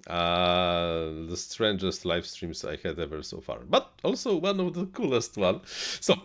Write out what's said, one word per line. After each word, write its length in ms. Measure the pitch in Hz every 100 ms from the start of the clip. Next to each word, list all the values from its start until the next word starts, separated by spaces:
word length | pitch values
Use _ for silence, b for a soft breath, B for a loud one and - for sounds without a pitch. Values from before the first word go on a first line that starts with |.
| -
Uh, 1200 | 87 87 87 90 90 87 87 85 82 80 78 82
the 60 | 87
strangest 680 | - - 107 95 95 -
live 220 | 90 87 -
streams 360 | - 85 78 -
I 100 | 78
had 220 | 87 78
ever 240 | 76 76
so 180 | - -
far, 200 | - - 62
but 240 | 254 - _
also 320 | - 262 247 170
one 240 | 190 196
of 140 | 180
the 100 | 170 185
coolest 500 | - 175 120 - 107
one. 240 | 92 92
So, 480 | - - - - - 185